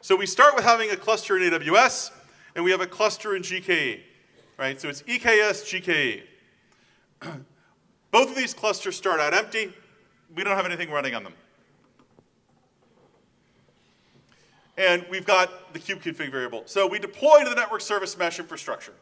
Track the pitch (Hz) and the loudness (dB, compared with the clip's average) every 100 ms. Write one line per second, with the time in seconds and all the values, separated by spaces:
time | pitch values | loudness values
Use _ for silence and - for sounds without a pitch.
0 | - 190 196 - 285 285 220 233 220 190 | 0 0 0 6 6 6 2 2 2 -4
1 | - 220 - 190 180 165 147 190 247 - | -2 -2 0 0 2 0 4 4 4 2
2 | - - - _ - - 175 185 180 - | -8 -12 -20 _ -14 -4 0 0 -4 -2
3 | 214 - 214 196 175 185 185 170 139 104 | -2 -2 -6 -6 -6 -10 -2 -2 0 -6
4 | - _ _ _ _ - 135 135 151 139 | -14 _ _ _ _ -8 -8 -6 -10 -12
5 | - 240 233 220 214 202 - 185 180 160 | -8 -4 2 4 4 0 -6 -8 -2 0
6 | 135 101 - _ _ _ _ _ _ _ | 0 -4 -12 _ _ _ _ _ _ _
7 | _ _ 165 147 - _ _ _ _ _ | _ _ -16 -16 -20 _ _ _ _ _
8 | _ 220 262 262 247 - 214 190 196 - | _ 2 2 -2 -6 -4 -4 -4 -6 -6
9 | 196 165 147 175 220 220 208 - _ _ | -2 0 2 0 0 -4 -6 -10 _ _
10 | _ _ _ 165 196 196 180 170 165 147 | _ _ _ -8 -4 -2 -2 -4 -6 -4
11 | 135 120 98 - _ _ _ _ _ _ | -4 -8 -12 -20 _ _ _ _ _ _
12 | _ _ _ _ _ _ _ _ _ _ | _ _ _ _ _ _ _ _ _ _
13 | _ _ _ _ _ _ _ _ _ _ | _ _ _ _ _ _ _ _ _ _
14 | _ _ _ _ _ _ _ - 185 175 | _ _ _ _ _ _ _ 0 4 4
15 | 175 185 185 190 180 - - - - 190 | 0 -8 2 4 4 -2 -18 -18 -10 -8
16 | 170 - 147 131 127 117 - 196 196 208 | -8 -8 -8 -6 -6 -8 -6 0 0 0
17 | - - 285 302 262 240 233 214 - 208 | -8 0 8 8 8 -2 -2 -4 -4 -4
18 | 190 170 175 170 160 156 - 117 - 98 | -4 -4 -4 -4 -14 -14 -10 -10 -12 -20